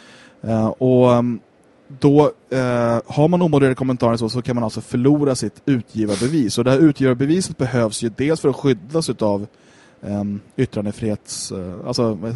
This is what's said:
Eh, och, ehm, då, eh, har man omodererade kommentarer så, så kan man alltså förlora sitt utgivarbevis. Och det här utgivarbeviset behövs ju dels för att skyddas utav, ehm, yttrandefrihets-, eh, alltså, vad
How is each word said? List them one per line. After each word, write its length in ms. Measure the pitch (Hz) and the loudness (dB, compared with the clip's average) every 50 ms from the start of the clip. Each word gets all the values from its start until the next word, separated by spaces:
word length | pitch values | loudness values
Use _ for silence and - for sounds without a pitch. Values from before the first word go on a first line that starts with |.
| - - - - - - _ _ | -20 -20 -20 -20 -20 -20 _ _
Eh, 260 | - 107 113 110 110 | -6 -2 0 0 0
och, 460 | 110 - - 131 127 127 123 123 123 120 | 0 0 0 2 4 6 6 6 6 4
ehm, 260 | 120 120 123 117 110 - _ _ _ _ _ _ _ _ - 143 131 | 4 2 0 -4 -8 -12 _ _ _ _ _ _ _ _ -20 -4 0
då, 220 | - 147 143 147 147 - - - _ _ | 2 4 6 6 4 4 0 -6 _ _
eh, 480 | 127 131 127 123 123 120 120 117 117 117 - | -4 -2 0 0 0 0 0 0 0 -2 -4
har 200 | - - 147 147 | -2 0 2 2
man 140 | 165 180 175 | 2 2 2
omodererade 340 | 180 160 147 139 139 127 131 | 2 2 4 4 4 2 2
kommentarer 420 | - 135 131 127 120 127 117 117 | 0 -2 -2 0 0 0 0 0
så, 120 | 113 117 110 | 0 -2 -4
så 120 | 117 123 | -4 -4
kan 140 | - - 120 | -4 -2 -2
man 80 | 120 117 | -2 -4
alltså 180 | 107 - 113 | -4 -6 -8
förlora 540 | - - - 123 120 139 147 147 143 135 127 | -8 -4 -2 2 2 4 4 4 2 0 0
sitt 260 | - 117 101 - - _ | -2 -4 -8 -8 -6 _
utgivarbevis. 920 | 143 139 120 - - - 110 107 104 101 92 113 135 160 156 123 98 - | -2 -2 -2 -2 -6 -4 -4 -2 -2 -2 -2 -2 0 0 0 0 0 0
Och 60 | 120 110 | 0 2
det 80 | 123 | 2
här 60 | 135 135 | 4 4
utgivarbeviset 800 | 156 156 143 - 135 131 127 123 139 143 165 190 180 - - | 4 4 4 2 2 0 2 2 0 0 0 0 -2 -4 -4
behövs 460 | - 139 120 131 120 117 107 104 - 120 | -6 -4 -2 0 0 0 0 -2 -4 -6
ju 60 | 113 101 | -4 -4
dels 240 | - 131 151 160 160 | -2 -2 -2 -2 0
för 80 | - 143 | 0 0
att 60 | 127 | 0
skyddas 540 | - - 139 123 101 90 123 151 165 160 - | 0 0 0 0 0 -4 -6 -4 -4 -4 -4
utav, 380 | 117 - 110 104 101 101 104 - _ _ _ _ _ _ _ _ _ _ | -4 -2 0 0 0 -2 -4 -10 _ _ _ _ _ _ _ _ _ _
ehm, 380 | - 98 101 104 101 104 101 101 - - _ | -10 -6 -4 -4 -4 -4 -6 -8 -12 -8 _
yttrandefrihets-, 920 | - 127 - - 110 101 104 - - 120 107 104 - _ - - - - - 101 95 90 92 87 - | -4 -4 -2 -4 -6 -6 -6 -6 -6 -6 -6 -6 -6 _ -12 -12 -12 -10 -10 -10 -10 -10 -10 -12 -10
eh, 60 | - | -8
alltså, 260 | 123 120 - 120 113 107 | -6 -2 -2 0 -2 -2
vad 200 | 82 98 113 120 | -4 -6 -8 -8